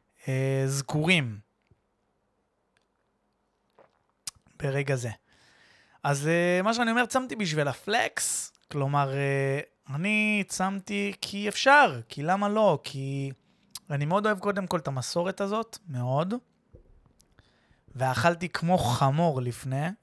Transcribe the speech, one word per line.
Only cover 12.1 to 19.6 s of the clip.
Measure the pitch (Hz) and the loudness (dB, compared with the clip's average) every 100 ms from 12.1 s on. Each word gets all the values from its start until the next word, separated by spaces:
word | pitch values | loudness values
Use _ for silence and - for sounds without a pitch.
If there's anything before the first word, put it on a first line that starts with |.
| - | -6
למה | 147 190 202 | -2 0 2
לא? | 208 214 151 | 4 4 4
כי | - 143 135 139 135 135 _ _ _ - - | -2 -8 -6 -6 -6 -10 _ _ _ -20 -6
אני | 143 | -2
מאוד | 147 190 208 | 0 2 2
אוהב | 202 | 0
קודם | 202 202 185 | -2 -2 -2
כל | 175 | -2
את | 156 | -2
המסורת | 135 120 170 175 190 | -4 -4 -2 -2 -2
הזאת, | 202 214 226 - 175 | -2 -2 -6 -12 -8
מאוד. | 127 123 135 175 240 - _ _ - - - _ _ _ _ _ _ _ _ _ | -4 0 0 0 -4 -8 _ _ -20 -20 -20 _ _ _ _ _ _ _ _ _
ואכלתי | 127 131 127 170 170 175 | -4 -2 2 2 2 -2
כמו | - 165 180 | -4 0 2
חמור | 117 123 139 143 170 131 | 2 2 2 4 2 0
לפני, | 123 113 | -4 -6